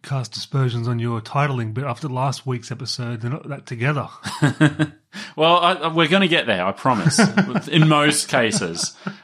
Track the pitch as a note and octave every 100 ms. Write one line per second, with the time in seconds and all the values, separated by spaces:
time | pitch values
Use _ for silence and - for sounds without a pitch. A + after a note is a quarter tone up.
0 | - C3+ A#2 - - C#3 C3 A#2 A#2 A#2+
1 | A#2 A#2 A2 C#3+ C#3+ B2+ A2+ A2 C#3 A#2+
2 | D3+ B2+ C3+ C3+ C3+ B2 - A#2 A#2 -
3 | A#2+ A#2 A#2+ C#3+ - C#3 - A#2 B2+ D3
4 | G2 - - - C#3+ - D3 - D3+ -
5 | _ - - - D#3 F3 F3 F#3 D#3+ D#3+
6 | D#3+ F#3+ F#3+ E3 A#2+ F#2+ F2+ G2 C3+ A2+
7 | A#2 - A3 B2 G#2+ B2 - D#3+ D#3 D3+
8 | D3 D3 - C3+ A2+ G#2 F2+ E2 - -
9 | - -